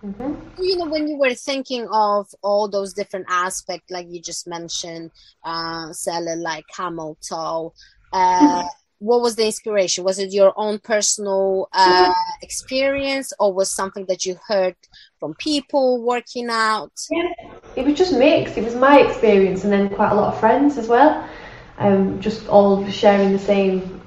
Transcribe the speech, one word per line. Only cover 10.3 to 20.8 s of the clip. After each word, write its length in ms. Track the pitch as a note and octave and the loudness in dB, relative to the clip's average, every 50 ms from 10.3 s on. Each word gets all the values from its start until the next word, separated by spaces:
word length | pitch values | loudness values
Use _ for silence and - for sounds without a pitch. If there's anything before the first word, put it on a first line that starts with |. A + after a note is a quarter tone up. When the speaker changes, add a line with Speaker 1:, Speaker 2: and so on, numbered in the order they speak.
| F#3+ | 2
Speaker 2:
your 200 | G3+ G3 F#3+ F#3 | 4 4 4 4
own 220 | - G#3+ G#3+ G#3 G#3 | 2 -4 -4 -4 -6
personal, 920 | _ - A3+ G#3 G3+ - - - G#3 G3+ G3 F#3+ G3 G3 F#3+ F#3+ F#3+ - - | _ -2 -2 -2 0 -2 -4 -4 -4 -2 0 0 0 0 0 -2 -4 -2 2
uh, 160 | F#3 F#3+ F#3 | 4 6 6
Speaker 1:
Yeah. 220 | F3+ F#3 F#3 F3+ F3+ F3+ D3+ - - - - | 6 6 4 4 2 0 -2 -4 -8 -14 -14
Speaker 2:
experience, 920 | - - - - - C4 C4 C4+ C#4 C#4 C#4 C#4 C#4 C4+ C4+ C4 - - _ | -12 -12 -12 -10 -6 -4 -2 0 0 -2 -2 -4 -4 -4 -4 -6 -10 -4 _
or 120 | G3+ G3+ F#3 | -2 0 0
was 200 | F#3 F#3+ - - | 0 -2 -2 -2
something 340 | - G3 F#3+ - G#3 F#3+ F#3 | -6 -6 -8 -8 -12 -6 -6
that 160 | F#3 F#3 - | -6 -4 -4
you 120 | F#3 F3+ F3 _ | -8 -8 -10 _
heard 300 | - A3 G3 F#3 F#3 F#3 _ _ _ _ - - _ _ _ | -2 0 0 0 0 -4 _ _ _ _ -20 -20 _ _ _
from 160 | - D3 D#3+ | -10 -10 -10
people 680 | _ - D#4 D4+ C#4+ C4+ _ - C#4+ C4 B3+ B3+ B3 A3+ | _ -4 -2 -2 -4 -4 _ -2 0 2 2 0 0 -2
working 460 | A#3+ B3 B3 A#3+ - - B3 A#3+ A#3+ | -2 -4 -4 -6 -8 -12 -10 -6 -4
out? 440 | A3+ A3+ A3+ G#3+ A3 G#3+ D3+ - _ - - - | -2 0 0 0 0 -2 -4 -10 _ -16 -8 -6
Speaker 1:
Yeah, 220 | D#4+ E4 F4 F4 F4 - - - - - _ - - | -4 -4 -4 -4 -6 -10 -16 -20 -20 -20 _ -12 -8
it 80 | - C4 | -4 -2
was 140 | C#4+ D4 - | -2 2 2
just 140 | F#4 F4+ C#4 | 2 2 4
mixed. 440 | A#3 C4 D4+ E4 - - - - | 4 4 4 4 2 0 -2 -6
It 80 | A#3+ G#3 | -6 -6
was 120 | A3+ A#3 | -4 -2
my 240 | B3 C4 C#4 C#4+ C4+ | 2 4 8 8 8
experience 640 | - - - - - A3 G#3 G3 F#3+ F#3 F3+ F#3 - | 8 6 2 2 2 4 6 6 4 2 0 -2 -2
and 80 | G#3 G3+ | 0 2
then 160 | G3 G3 G3 | 2 0 0
quite 220 | G3 - G#3+ G3 F#3+ | 0 0 0 2 2
a 20 | |
lot 180 | G#3 - - - | 2 0 0 -2
of 60 | - | 0
friends 380 | A3 A3 B3 C#4 C#4+ D4 - | 2 2 4 4 4 2 2
as 100 | A#3 | 0